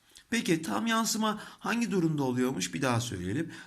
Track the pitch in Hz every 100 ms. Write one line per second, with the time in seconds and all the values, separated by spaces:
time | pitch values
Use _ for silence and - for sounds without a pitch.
0 | _ - - 226 233 165 165 202 233 226
1 | 226 214 220 214 - - 202 226 233 190
2 | 165 151 135 123 127 139 180 165 135 117
3 | 113 95 90 120 170 -